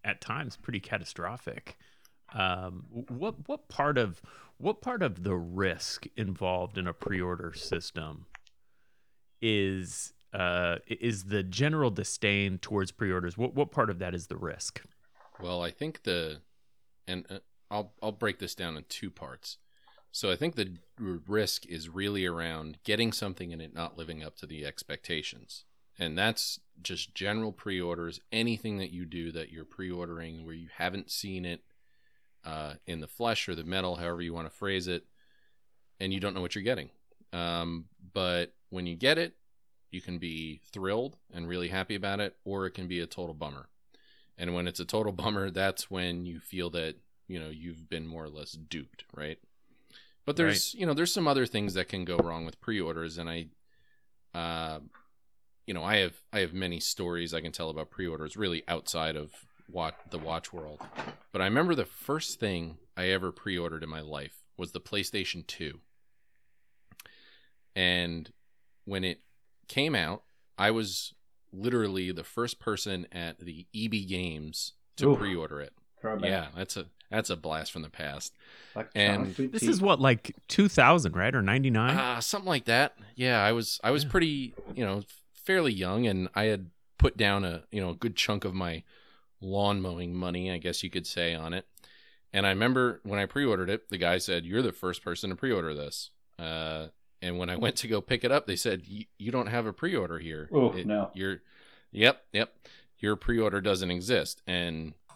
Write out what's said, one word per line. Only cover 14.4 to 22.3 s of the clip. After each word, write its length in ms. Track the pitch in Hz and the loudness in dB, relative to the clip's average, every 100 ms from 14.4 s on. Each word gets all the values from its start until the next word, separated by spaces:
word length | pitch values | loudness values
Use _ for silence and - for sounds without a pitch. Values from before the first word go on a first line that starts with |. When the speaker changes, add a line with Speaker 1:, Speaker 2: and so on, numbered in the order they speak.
| 85 - - - - _ _ - - - | -6 -6 -8 -10 -16 _ _ -20 -20 -10
Speaker 2:
Well, 220 | 87 90 | -6 -2
I 80 | 87 | -4
think 320 | - 156 160 | -4 -6 -4
the, 380 | - 87 80 76 - _ _ _ _ _ - | -2 0 -2 -6 -14 _ _ _ _ _ -8
and, 200 | 90 - | -8 -8
uh, 80 | 95 - _ - | -12 -14 _ -6
I'll, 220 | 104 104 - | -6 -6 -6
I'll 100 | 107 | -6
break 260 | 101 107 92 | -2 -2 -2
this 160 | 95 | -6
down 220 | - 87 78 | -6 -6 -6
in 80 | - | -10
two 220 | - 98 | -10 -10
parts. 480 | - 69 - - - _ _ - - - | -10 -14 -14 -16 -16 _ _ -20 -20 -12
So 180 | - 101 | -4 0
I 60 | 87 | 2
think 180 | 165 | 0
the 220 | 156 95 87 - - | 0 -4 -6 -18 -10
r-, 200 | 104 87 85 | -6 -6 0
risk 400 | 104 101 - - | 0 2 -2 -6
is 220 | 85 80 | -10 -8
really 360 | 85 101 101 | -4 -2 0
around 540 | 90 | 0